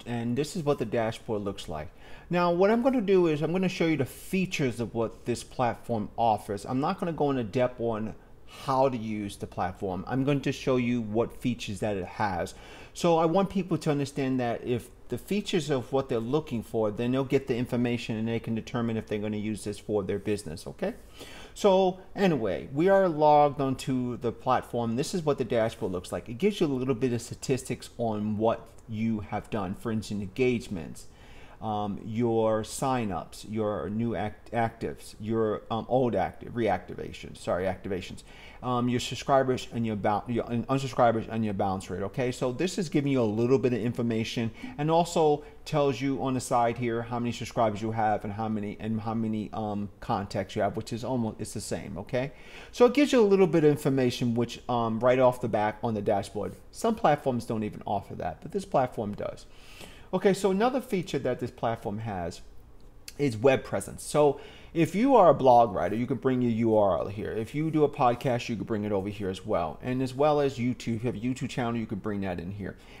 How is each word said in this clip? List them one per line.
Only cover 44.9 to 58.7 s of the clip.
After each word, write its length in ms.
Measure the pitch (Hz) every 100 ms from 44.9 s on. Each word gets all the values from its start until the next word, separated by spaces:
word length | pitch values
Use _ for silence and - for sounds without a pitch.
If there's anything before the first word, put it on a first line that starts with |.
also 520 | 165 170 180 156 147 - -
tells 360 | - 156 143 120
you 220 | 139 131
on 120 | 131
the 80 | 127
side 360 | - 127 120 117
here 240 | 123 117
how 160 | 117 120
many 140 | 120
subscribers 500 | 113 113 - 113 101
you 100 | 110
have 320 | 113 110 104 113
and 80 |
how 160 | 101 110
many, 260 | 107 101 -
and 220 | 110 110
how 120 | 104
many, 360 | 113 110 110 101
um, 360 | - 107 104 101 -
contacts 540 | - 110 98 104 95 107
you 40 |
have, 140 | 101 110
which 160 | 110
is 120 | 117 113
almost, 320 | 131 113 -
it's 140 | 110
the 80 | 110
same. 360 | - 92 - -
Okay, 360 | 104 123 139 - - - -
so 120 | - 240
it 80 |
gives 200 | 285 285
you 80 | 254
a 40 | 208
little 220 | 196 185
bit 160 | 165
of 80 | 151
information, 640 | 143 147 135 123 123 123 117
which, 260 | 117 - -
um, 300 | 123 113 113
right 200 | 123 127
off 220 | 127 127
the 60 | 123
back 300 | 117 107 104
on 120 | 120
the 80 | 110
dashboard. 520 | 104 101 98 104 95 - -
Some 240 | - 226 220
platforms 500 | 170 147 139 120 -
don't 180 | 113
even 180 | 107 - -
offer 260 | 101 - 95
that, 260 | 87 -
but 100 | 156
this 140 | 202
platform 500 | 190